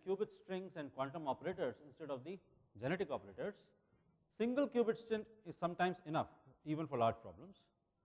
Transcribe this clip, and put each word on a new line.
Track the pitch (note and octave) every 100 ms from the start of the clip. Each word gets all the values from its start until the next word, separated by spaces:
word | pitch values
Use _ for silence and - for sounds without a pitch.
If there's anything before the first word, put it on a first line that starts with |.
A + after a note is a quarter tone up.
| F#3
qubit | F#3+ G#3+ -
strings | - F#3 F#3+ E3
and | C#3
quantum | C3 C3+ E3 D3
operators | B2 D#3 F#3 C#3 A2+ D3
instead | - D3+
of | C3+
the | C#3 F#3+ _ _ _ G#2
genetic | B2+ F#3 E3
operators. | A#2+ G2 F#2+ F3+ - - _ _ _ _ _ _ -
Single | A#3 B3+ C#4
qubit | A#3+ A3 A3
string | - A3 G#3 - E3+
is | -
sometimes | E3+ F3 F3+ F3 D#3
enough, | D#3 A2 - - -
even | D3+ D#3 D#3
for | C3
large | A2+ A2+
problems. | G2 F2 F3 - _ _ _ _